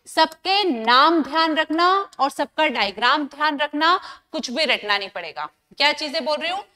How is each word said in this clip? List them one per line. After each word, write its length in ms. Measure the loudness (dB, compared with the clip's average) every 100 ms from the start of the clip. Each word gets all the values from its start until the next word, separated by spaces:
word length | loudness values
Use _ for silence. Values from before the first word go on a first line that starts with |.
| -6
सबके 580 | 0 0 0 -2 0
नाम 580 | 0 0 4 6 6 4
ध्यान 340 | 0 0 0 0
रखना 540 | -2 0 2 2 -2 -2
और 100 | -2
सबका 360 | -2 -6 -2 -2
डायग्राम 600 | 0 -4 0 2 2 -2
ध्यान 320 | -2 -2 0
रखना, 640 | -4 0 2 0 -2 -20 _
कुछ 180 | -10 -6
भी 140 | -2
रटना 340 | 0 0 0 -2
नहीं 100 | -4
पड़ेगा। 380 | -10 -10 -10 -12 _ _ -2
क्या 160 | 0
चीजें 320 | 0 -4 -6
बोल 140 | -4 -4
रही 120 | -4
हूँ? 140 | -8 -10